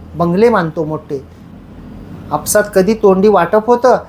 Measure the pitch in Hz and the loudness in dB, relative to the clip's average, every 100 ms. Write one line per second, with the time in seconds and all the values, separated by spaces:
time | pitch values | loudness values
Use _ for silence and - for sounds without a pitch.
0 | - 156 170 180 240 214 165 170 156 151 | -10 -4 -2 2 2 2 -2 -4 -6 -6
1 | - 139 - - - - - - - - | -8 -12 -12 -20 -20 -20 -20 -20 -20 -18
2 | - - - 151 - 208 202 190 185 220 | -18 -18 -6 -6 0 0 0 0 0 2
3 | 202 190 214 190 170 214 220 240 254 196 | 2 4 4 2 2 0 2 2 2 0